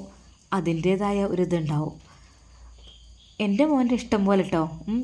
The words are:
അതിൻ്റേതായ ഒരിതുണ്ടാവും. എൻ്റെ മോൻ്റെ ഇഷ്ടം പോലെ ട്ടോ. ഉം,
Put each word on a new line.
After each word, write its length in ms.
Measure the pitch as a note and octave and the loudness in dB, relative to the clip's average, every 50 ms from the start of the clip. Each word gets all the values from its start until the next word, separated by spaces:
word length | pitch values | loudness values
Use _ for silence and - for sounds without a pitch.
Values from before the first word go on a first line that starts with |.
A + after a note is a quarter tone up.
| G3 - - - - - - _ _ - | -4 -10 -18 -20 -20 -20 -20 _ _ -6
അതിൻ്റേതായ 680 | - F#3+ D#3+ E3+ E3 E3 D#3 F3+ F#3+ F#3+ G#3 G3+ G3+ G3+ G3 | -4 -2 -2 0 -2 0 2 0 0 2 0 -2 0 0 -2
ഒരിതുണ്ടാവും. 720 | G3 - F3 F3+ E3 F3+ E3+ D#3+ D3 D#3 D3 D#3 - - - - - - - - - - - - - - - - - - - - - - - - - - - - - - - | -2 0 0 0 0 0 -2 0 0 -2 -2 -2 -4 -8 -14 -20 -20 -20 -20 -20 -20 -20 -20 -20 -20 -20 -20 -20 -20 -20 -20 -20 -20 -20 -20 -20 -20 -20 -20 -20 -16 -6 -4
എൻ്റെ 240 | G#3+ G3+ G3 G#3+ D4 | -2 0 2 2 2
മോൻ്റെ 300 | D#4 D4+ C4 B3+ A#3 B3+ | 4 4 2 2 2 0
ഇഷ്ടം 260 | A3+ - - A#3 G#3+ G3 | 0 -2 0 0 0 2
പോലെ 200 | G3 G3+ F#3+ F3 | 4 4 2 2
ട്ടോ. 180 | - - E3 D#3+ D#3+ D#3 - - | 2 0 0 0 -2 -4 -10 -8
ഉം, 180 | G3+ A3 A#3+ | -4 -4 -4